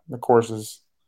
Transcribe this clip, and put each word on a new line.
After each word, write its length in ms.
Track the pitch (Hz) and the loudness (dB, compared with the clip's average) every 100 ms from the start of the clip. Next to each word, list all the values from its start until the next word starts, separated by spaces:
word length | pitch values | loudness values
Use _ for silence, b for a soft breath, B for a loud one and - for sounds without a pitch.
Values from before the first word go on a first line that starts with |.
| - | -16
the 100 | 123 | -10
course 320 | - 120 113 | 2 2 2
is 300 | 110 104 - _ _ | -8 -12 -18 _ _